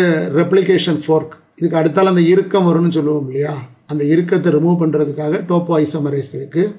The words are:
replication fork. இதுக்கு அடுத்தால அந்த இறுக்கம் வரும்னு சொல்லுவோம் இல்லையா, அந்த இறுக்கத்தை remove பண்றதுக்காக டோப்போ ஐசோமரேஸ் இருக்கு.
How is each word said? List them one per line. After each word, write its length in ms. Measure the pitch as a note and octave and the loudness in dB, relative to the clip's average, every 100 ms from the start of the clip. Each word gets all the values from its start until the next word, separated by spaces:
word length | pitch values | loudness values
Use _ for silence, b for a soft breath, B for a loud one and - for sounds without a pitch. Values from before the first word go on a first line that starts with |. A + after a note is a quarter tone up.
| F3 D#3+ F3+ C#3+ | 2 0 0 0
replication 640 | E3+ F#3+ F#3 F3+ F3+ D3 | 2 2 4 2 2 -2
fork. 320 | - D#3 - - _ - | 0 -2 -2 -12 _ -6
இதுக்கு 200 | E3 E3 | -2 0
அடுத்தால 320 | D#3+ D3+ F#3+ | 0 2 2
அந்த 100 | F3+ E3+ | 4 4
இறுக்கம் 360 | F#3 F#3+ G3 F3 | 2 2 0 2
வரும்னு 280 | E3 E3+ D#3+ | 2 2 0
சொல்லுவோம் 300 | D3 D3+ C3 | 0 -2 -4
இல்லையா, 260 | C3+ D3+ C#3 - _ - | -6 -6 -8 -12 _ -8
அந்த 120 | D3 D3 | -4 0
இறுக்கத்தை 380 | E3 F3 F#3 E3 | 0 2 0 2
remove 260 | D3+ E3+ E3+ | 2 2 2
பண்றதுக்காக 580 | D#3+ D3+ C#3+ C#3+ D3+ G3 F3+ | 0 0 -2 -4 -4 -4 -2
டோப்போ 280 | F3 E3+ D#3+ | -2 0 0
ஐசோமரேஸ் 520 | D3 D#3+ C#3+ C#3 - C3 | 0 -2 -4 -4 -6 -10
இருக்கு. 260 | C3+ A2+ G#3 | -6 -4 -4